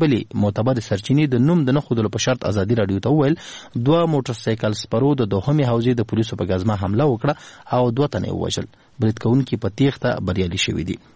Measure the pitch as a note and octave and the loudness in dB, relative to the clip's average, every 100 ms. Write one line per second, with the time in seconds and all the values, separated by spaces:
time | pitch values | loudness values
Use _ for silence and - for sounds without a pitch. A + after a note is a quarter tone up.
0 | D#3 G#2+ - G#2 G#2 A2 A#2+ B2 - G2 | 2 2 0 -2 0 0 0 0 -2 -4
1 | - C#3 D3+ B2 C#3 F3 C3 C#3+ - A2+ | 0 2 2 2 4 4 2 0 0 0
2 | G#2+ A2 - B2+ F2+ G2+ G2 A2+ G2 G2 | 0 -2 -2 -2 0 0 0 0 0 0
3 | A2+ D3+ C#3 E3 - - - B2 B2 E3 | 0 2 2 0 -6 -18 -10 -4 2 2
4 | E3 C#3+ B2+ A2+ - A2 A2 A2 - A#2 | 2 0 -2 -4 -4 -2 -2 -4 -2 0
5 | C#3+ C3+ A2 G2 C3+ D3+ B2 A#2 A#2+ A#2+ | 2 2 0 0 0 2 2 2 2 0
6 | G#2+ A2 A2 G2 F#2 F#2 G#2 G2+ F#2+ G#2 | 0 0 -2 -2 -2 0 0 0 0 0
7 | D3 A2+ C#3+ D3+ - - - B2+ B2 A#2 | 2 0 -2 -4 -8 -18 -4 0 0 0
8 | C#3+ G2+ F#2+ F2+ F2+ F#2+ - - _ - | 0 -2 -4 -4 -4 -4 -8 -14 _ -2
9 | A2 A2+ A#2 C3 C3 A2+ G2+ - C#3 - | -2 0 2 2 0 -2 -4 0 0 0
10 | - - F#2+ F#2 F2+ F#2 - E2 E2 - | -4 -2 -2 -2 -2 -2 -4 -4 -6 -8
11 | - | -12